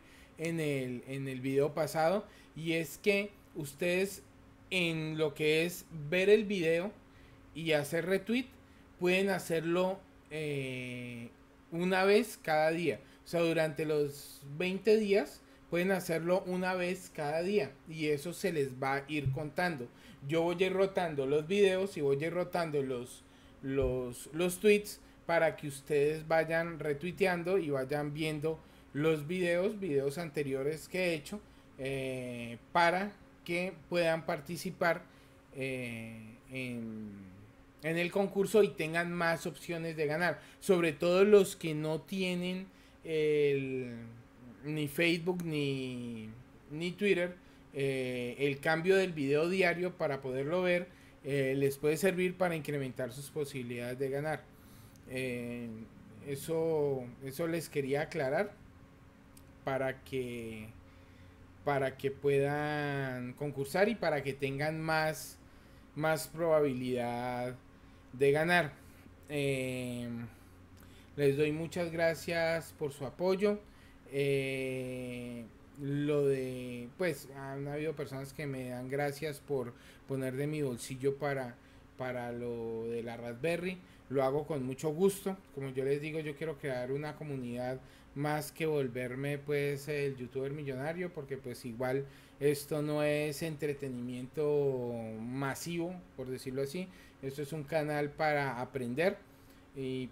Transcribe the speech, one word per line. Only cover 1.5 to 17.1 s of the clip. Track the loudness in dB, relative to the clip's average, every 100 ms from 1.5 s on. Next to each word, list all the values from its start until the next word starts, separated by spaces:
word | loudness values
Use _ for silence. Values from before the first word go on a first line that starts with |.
| 2 2
pasado, | 2 -2 2 2 2 -2 -16 -18 -8
y | -2
es | -2 -2 -2
que | 2 2 0 -8 -16 -10
ustedes | -10 -4 0 2 0 -4 -16 -20 -20 -20 -4
en | 0 0 0 -2 0
lo | 0
que | 2 4 4 2
es | -2 -12 -10 -2
ver | 2 8
el | 6 6
video | 0 2 2 0 -8 -20 -20 -20 -20 -16
y | -6 2
hacer | 2 2 -2 2
retweet | 0 2 0 0 -8 -20 -20 -18 -2
pueden | 2 4 4
hacerlo, | 0 0 0 2 2 2 0 -8 -20 -10
eh, | -6 -2 -2 -2 -6 -6 -8 -8 -10 -12 -16 -20 -20 -8
una | -2 2 4 6
vez | 6 4 -4
cada | 0 4 4
día. | 4 0 -2 -6 -20 -4
O |
sea, | 0
durante | 2 4 2 0 0
los | 2 0 -2 -14 -16 -12 -4
veinte | -2 2 6 6
días | 6 4 2 -8 -20 -20 -2
pueden | 0 2
hacerlo | 2 0 0 2 2 2
una | -2 0
vez | 0 -2 -4 -8